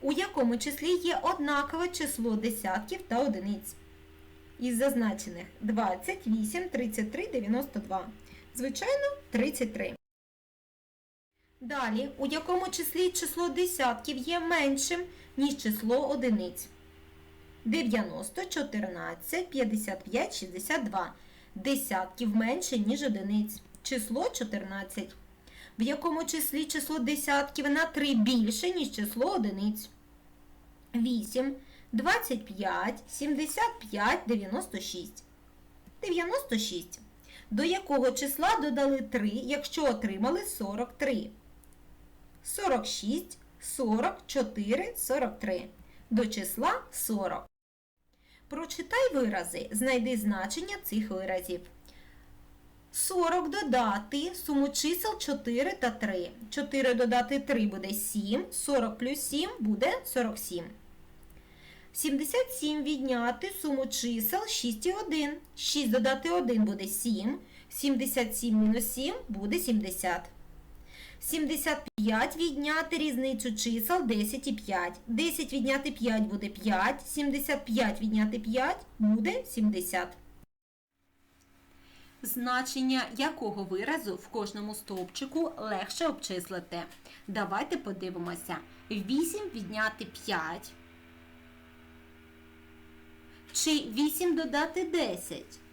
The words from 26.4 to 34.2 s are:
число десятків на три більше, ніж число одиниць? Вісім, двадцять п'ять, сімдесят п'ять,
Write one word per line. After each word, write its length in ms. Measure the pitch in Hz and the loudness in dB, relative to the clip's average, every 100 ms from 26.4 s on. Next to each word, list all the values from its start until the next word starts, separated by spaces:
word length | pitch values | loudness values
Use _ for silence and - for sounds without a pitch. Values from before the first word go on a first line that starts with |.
| - 277 311 | -2 -2 -2
число 340 | 311 285 311 | -4 -2 -2
десятків 720 | 240 294 294 285 285 - 285 | 0 0 2 2 0 -2 0
на 160 | 285 320 | 2 2
три 280 | 302 294 | 0 2
більше, 560 | 247 214 254 214 220 349 | 4 6 4 4 2 0
ніж 220 | 359 277 | 0 -2
число 340 | - 208 233 294 | -4 -6 0 0
одиниць? 640 | 392 208 190 208 214 - - - - - - - - - - - 240 | 2 0 0 -2 -2 -6 -18 -20 -20 -20 -20 -20 -20 -20 -20 -6 0
Вісім, 600 | 233 240 208 254 269 277 - - - | 2 0 -2 0 0 -2 -12 -20 -4
двадцять 540 | 220 339 453 453 240 - | 0 8 6 6 -2 -4
п'ять, 580 | 190 196 180 190 - - | -4 0 2 0 -2 -8
сімдесят 720 | - 294 285 311 - 466 466 | -4 0 2 0 2 2 0
п'ять, 400 | 214 208 208 349 | -8 0 2 2